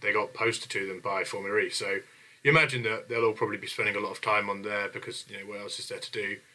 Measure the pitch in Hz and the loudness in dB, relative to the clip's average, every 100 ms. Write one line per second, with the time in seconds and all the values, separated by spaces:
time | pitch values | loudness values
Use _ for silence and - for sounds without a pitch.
0 | 104 104 104 - 113 110 - 104 95 92 | 0 2 0 2 2 2 -4 -4 -4 -4
1 | 101 95 90 101 98 104 92 - 101 98 | -2 0 -2 -4 0 2 2 0 -2 -4
2 | - - - - 139 160 147 127 110 110 | -6 -18 -20 0 6 6 6 2 0 -2
3 | - 117 113 107 110 101 - - 104 101 | -2 4 4 4 0 -2 -4 0 0 0
4 | 101 95 - 104 101 98 104 104 98 98 | -2 -2 2 2 2 -2 -2 -2 -2 -6
5 | - 90 - 101 98 101 101 - - 95 | -10 -10 -10 -12 -10 -10 -8 -8 -8 -8
6 | - 110 98 95 - | -6 -4 -4 -6 -12